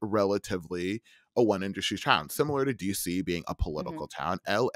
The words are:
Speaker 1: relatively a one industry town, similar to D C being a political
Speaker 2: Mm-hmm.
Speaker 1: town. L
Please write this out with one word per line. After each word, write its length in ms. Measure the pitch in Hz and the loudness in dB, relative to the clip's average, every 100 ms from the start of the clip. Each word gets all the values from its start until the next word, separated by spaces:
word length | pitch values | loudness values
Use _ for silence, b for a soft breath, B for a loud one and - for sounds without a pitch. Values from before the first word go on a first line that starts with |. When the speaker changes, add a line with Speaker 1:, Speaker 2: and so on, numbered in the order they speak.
Speaker 1:
relatively 1000 | 107 107 98 101 - 95 85 90 90 110 b b b - | 0 2 4 2 0 -6 -4 -4 -2 -4 b b b 4
a 60 | |
one 200 | 117 98 | 4 4
industry 340 | 98 98 - 101 | 0 -2 -2 -2
town, 300 | 147 110 76 | 2 2 2
similar 360 | - 147 139 | -2 0 2
to 100 | 135 | 0
D 180 | 120 95 | 0 -2
C 300 | 98 - 90 | -2 -2 -2
being 220 | 87 87 - | 0 -2 -4
a 80 | |
political 540 | - - 76 71 78 76 | -4 -2 -2 -6 -8 -10
Speaker 2:
Mm-hmm. 0 | |
Speaker 1:
town. 300 | - 73 92 - | -6 -4 -2 0
L 240 | 101 123 | 2 2